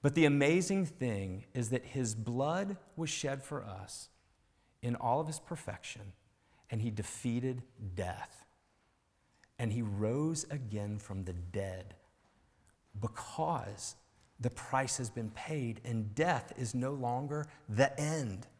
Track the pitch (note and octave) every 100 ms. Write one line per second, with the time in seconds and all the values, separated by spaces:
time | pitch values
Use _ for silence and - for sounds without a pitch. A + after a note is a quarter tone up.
0 | C#3+ D#3 D3+ C#3+ C#3+ F3 F3+ G3 E3+ -
1 | B2+ G#2 F#2+ F#2+ - C3 A2+ B2 - C#3+
2 | A#2+ A2 A2 A#2+ C#3 F3 G3 F#3+ - -
3 | D#3+ - C#3+ C3+ - C#3+ G2+ G2 G2 -
4 | - _ _ _ _ _ _ _ A#2+ A#2+
5 | A#2+ C3 D#3 D#3 - E3 - E2+ - A2
6 | G2+ - _ _ _ _ _ A2+ A2+ G#2+
7 | G2+ - A#2+ A#2 B2+ B2+ - - G#2 F2+
8 | F2+ - - - - _ _ _ _ _
9 | _ _ _ _ _ - A#2 A2+ A2 G2+
10 | G#2+ B2+ D#3 D#3 - D3 A#2 G#2 G#2 G#2
11 | - G2 F#2 F2 F2+ G#2 G2 F#2 F#2+ -
12 | _ _ _ _ _ _ _ _ _ G#2
13 | A2 - - - D#3+ D#3+ - G#2 - -
14 | _ _ - - A#2+ - - C3 C3+ -
15 | A#2+ A#2+ G#2+ G#2+ - D#3 A#2+ A2 A#2+ A2+
16 | G#2+ G#2 E3 C#3+ - - A#2+ B2 C3 C#3+
17 | B2 B2 C#3 D3+ D3+ - - G#2+ C3+ -
18 | D3+ D#3+ B2+ F#2 -